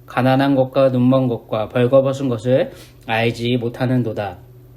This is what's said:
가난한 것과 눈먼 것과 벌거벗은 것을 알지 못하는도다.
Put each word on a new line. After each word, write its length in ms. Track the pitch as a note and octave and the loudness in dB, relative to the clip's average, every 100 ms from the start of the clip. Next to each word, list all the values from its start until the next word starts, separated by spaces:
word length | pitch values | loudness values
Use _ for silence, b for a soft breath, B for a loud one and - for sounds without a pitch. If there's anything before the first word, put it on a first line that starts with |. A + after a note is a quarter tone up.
가난한 520 | - B2+ B2+ C3 C#3 C3+ | -10 -2 2 2 2 2
것과 340 | C3 C#3 C3+ | 0 2 2
눈먼 360 | B2 B2+ C3 B2+ | 2 2 2 0
것과 440 | A2+ - A2 G#2+ | -4 -6 -8 -4
벌거벗은 580 | B2 B2 C3+ C3+ C3+ C3+ | -2 4 4 2 -2 -4
것을 420 | A2+ B2 C3+ F3+ B B B - | -4 0 0 0 B B B -4
알지 500 | A2+ A#2 A2+ A#2+ B2 | -2 -2 -2 -2 -2
못하는도다. 840 | A#2 - B2+ B2+ A2 G#2+ G2+ F2 - - - | -4 -4 -2 -2 -2 -4 -8 -10 -20 -20 -20